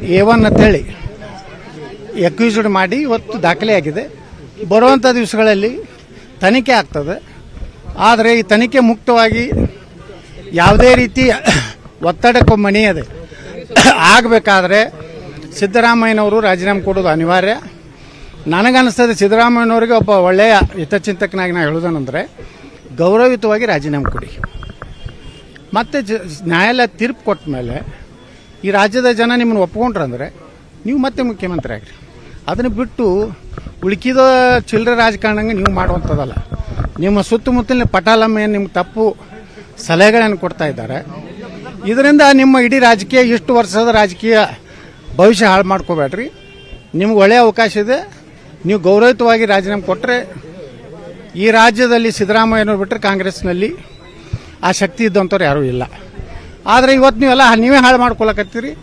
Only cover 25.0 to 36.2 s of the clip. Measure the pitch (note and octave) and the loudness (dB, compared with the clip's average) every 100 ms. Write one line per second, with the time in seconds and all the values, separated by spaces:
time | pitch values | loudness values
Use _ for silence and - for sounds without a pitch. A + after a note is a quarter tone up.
25 | - - - - - - - G3+ A3+ C#4+ | -18 -18 -20 -20 -20 -20 -6 -6 -4 -6
26 | G3+ A3 F#3 D3 F3 E3 G#3 B3+ A#3+ E3+ | -4 -8 -8 -10 -4 0 0 0 -2 -2
27 | A3+ B3 - G3 D#3 C3+ A#2+ C3 - - | -6 -4 -6 -6 -6 -8 -8 -10 -12 -16
28 | - - - - - - F#3+ G3 G#3 A#3 | -20 -20 -20 -20 -20 -10 -2 0 2 2
29 | B3 A3+ A#3 A#3+ A#3 A3 F3 G#3 A#3+ G3+ | 0 2 0 0 0 0 -2 -2 -4 -4
30 | C#3 A#2+ D3 - - - - - G#3 C#4 | -6 -8 -12 -14 -20 -20 -20 -12 -6 -2
31 | C4 - B3 G3+ F#3 E3+ - G#2+ G#2 - | -4 -4 -6 -4 -8 -8 -8 -12 -14 -20
32 | - - - - - F#3+ B3 G#3 B3 - | -20 -20 -20 -12 -8 -4 -4 -4 -8 -2
33 | A3 F#3 G#3+ F3 - - - - F#3 G3 | -2 0 -4 -10 -16 -16 -16 -8 -6 -4
34 | B3+ C4 C4 B3+ B3+ B3 - A3+ A#3 A#3+ | -2 2 4 4 2 0 0 -2 0 0
35 | A3+ G#3 G#3+ G#3+ A3 G#3 F#3+ F#3 F#3 F3 | 0 0 -4 -2 -4 -2 -2 -2 -2 -2
36 | - D3+ | -4 -4